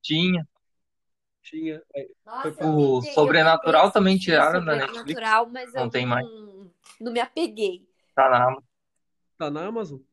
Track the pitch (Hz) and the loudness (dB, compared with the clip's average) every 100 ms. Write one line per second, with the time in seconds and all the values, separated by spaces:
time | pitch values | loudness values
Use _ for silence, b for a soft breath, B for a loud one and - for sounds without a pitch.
0 | - 156 180 180 156 _ _ _ _ _ | -4 -2 0 -2 -6 _ _ _ _ _
1 | _ _ _ _ - 156 160 156 _ 143 | _ _ _ _ -18 -10 -10 -10 _ -14
2 | 135 _ _ 240 160 - 156 151 143 127 | -14 _ _ -10 -10 -4 -2 2 2 2
3 | 123 - 147 165 160 160 165 156 190 214 | 0 2 4 4 4 4 4 4 4 4
4 | 190 190 185 156 147 180 165 147 135 233 | 2 0 2 2 4 2 -2 -2 -2 -8
5 | 143 165 220 220 233 247 247 254 247 247 | -10 -6 2 2 2 -8 -12 -6 -4 -4
6 | 247 123 240 220 214 190 196 _ _ _ | -2 -4 -4 -14 -20 -20 -20 _ _ _
7 | 226 233 226 - 330 214 220 180 _ _ | -8 -4 -4 -4 -6 -4 -6 -6 _ _
8 | _ - 135 123 123 123 _ _ _ _ | _ 0 2 4 2 -2 _ _ _ _
9 | _ _ _ _ 156 147 180 226 190 135 | _ _ _ _ -8 -8 -8 -8 -10 -14
10 | 131 | _